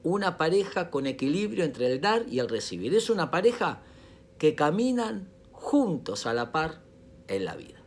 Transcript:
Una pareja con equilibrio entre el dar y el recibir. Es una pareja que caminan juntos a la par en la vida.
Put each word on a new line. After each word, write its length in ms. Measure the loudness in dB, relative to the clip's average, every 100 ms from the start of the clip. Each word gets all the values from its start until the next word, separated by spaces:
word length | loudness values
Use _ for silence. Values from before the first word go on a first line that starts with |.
Una 380 | 0 0 0 0
pareja 500 | 2 2 0 -4 -2
con 160 | -2
equilibrio 580 | -2 -2 0 0 0 0
entre 200 | -2 0 0
el 100 | 2
dar 240 | 2 2 0
y 120 | -2
el 100 | -2
recibir. 460 | -4 -4 -6 0
Es 160 | 0 2
una 180 | 0 2
pareja 540 | 4 2 2 -4 -4 -14 -20 -20 -20 -20 2
que 160 | 2
caminan 760 | 4 2 4 2 0 -2 -6 -12 -20 -20
juntos 760 | -12 2 2 2 0 -4 -6
a 80 | -2
la 180 | -2 0
par 300 | -2 -2 -6 -20 -20 -20 -20 -6
en 180 | -4
la 100 | -4
vida. 280 | -8 -16 -20